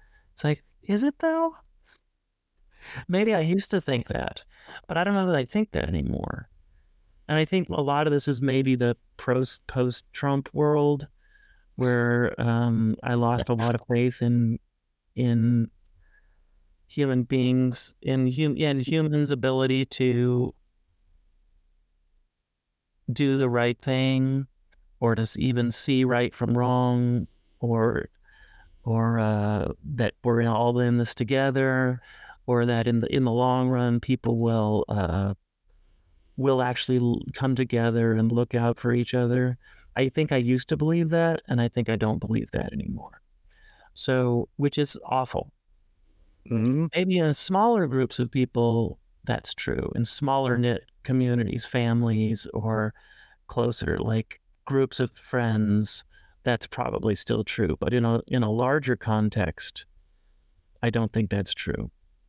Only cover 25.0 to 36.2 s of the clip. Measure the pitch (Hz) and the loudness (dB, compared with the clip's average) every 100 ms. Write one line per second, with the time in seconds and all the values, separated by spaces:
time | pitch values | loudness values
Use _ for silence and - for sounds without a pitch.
25 | 117 113 110 - 131 120 120 - - 127 | 0 0 0 0 0 0 0 0 0 2
26 | 127 120 123 - 120 120 123 127 123 123 | 2 2 -2 -2 0 2 2 2 2 2
27 | 123 120 - _ _ - 120 113 117 110 | 2 0 -4 _ _ -8 -2 0 0 0
28 | - _ _ - - - - - 117 113 | -6 _ _ -20 -20 -20 -20 -12 -2 0
29 | 113 117 107 107 104 104 - - - 123 | 2 2 0 0 0 0 -2 -6 -10 -4
30 | 110 - 120 117 117 110 120 123 120 120 | -4 -2 0 2 2 2 0 2 2 2
31 | 117 - 117 135 135 131 135 131 127 123 | 0 -4 -2 0 2 2 2 2 0 -2
32 | - - - - - 120 120 117 117 117 | -10 -20 -20 -14 -2 0 2 2 2 0
33 | 113 135 127 117 127 127 127 127 120 120 | 0 0 2 2 2 2 2 0 2 0
34 | - 131 120 117 117 113 107 107 - 104 | 0 -2 0 0 2 2 2 0 0 -2
35 | 85 90 98 98 _ _ _ _ _ _ | 0 0 -2 -4 _ _ _ _ _ _
36 | _ _ | _ _